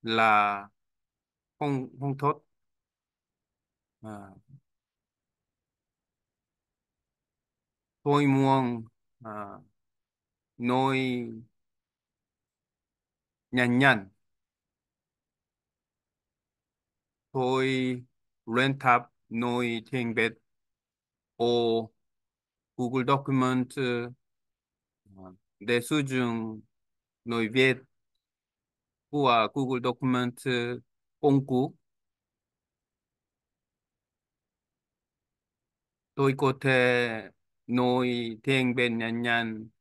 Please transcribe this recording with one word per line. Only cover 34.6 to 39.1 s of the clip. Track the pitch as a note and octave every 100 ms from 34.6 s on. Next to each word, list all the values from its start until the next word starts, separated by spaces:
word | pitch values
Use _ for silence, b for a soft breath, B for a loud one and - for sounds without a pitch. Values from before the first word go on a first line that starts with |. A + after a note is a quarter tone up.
| _ _ _ _ _ _ _ _ _ _ _ _ _ _ _
Tôi | - C#3 C#3
có | C#3 C3
thể | C3+ B2+ B2 B2 A#2+ A2 F#2+ _ _ _ -
nói | B2 B2 B2+ B2 A#2+ A#2 A2
tiếng | C#3 C3+ B2+
Việt | B2 B2
nhanh | A2+ A2+